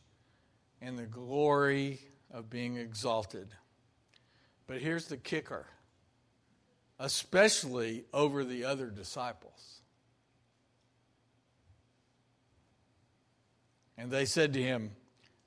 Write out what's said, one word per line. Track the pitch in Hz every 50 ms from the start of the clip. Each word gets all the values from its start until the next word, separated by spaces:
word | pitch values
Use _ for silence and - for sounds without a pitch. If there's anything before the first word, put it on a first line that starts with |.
| _ _ _ _ _ _ _ _ _ _ _ _ _ _ _ _
and | 123 127 127 120
the | 117
glory | 110 113 123 123 123 135 147 147 147 143 143 143 139 139 139 139 139 135 127 - - - _ _ -
of | - 117 113 110
being | 120 120 120 120 123
exalted. | 120 117 120 110 104 120 123 113 113 104 95 - 98 98 110 - - _ _ _ _ _ _ _ _ _ _ _ _ _ _ _ _ _ _ _ _ _ -
But | 131 127
here's | 135 160 160 165 160
the | - 147
kicker, | 120 - - 160 156 - - 123 85 - - - - _ _ _ _ _ _ _ _ _ _ _ _ _ _ _ _ _ _ _ _ _ _ _
especially | - 131 139 - - - - - 185 208 214 - - 160 135 123 123 117 113 113 120 - - -
over | 139 151 147 139 139 135
the | 123 123 120 120
other | 131 139 135 131 117
disciples. | 101 101 92 - - 139 123 120 110 - - - - - - - - - _ _ _ _ _ _ _ _ _ _ _ _ _ _ _ _ _ _ _ _ _ _ _ _ _ _ _ _ _ _ _ _ _ _ _ _ _ - - _ _ _ _ _ _ _ _ _ _ _ _ _ _ _ _ _ _ _ _ _ _ _ _ _ _ _ _ _ _ _ _ _ _ _ _ _ _ _ _ _ _ _ _
And | - 120 123
they | 135 135 139
said | - - 170 156 147 135
to | 135 127
him, | 131 127 117 110 104 101 - - _ _ _ _ _ _ _ _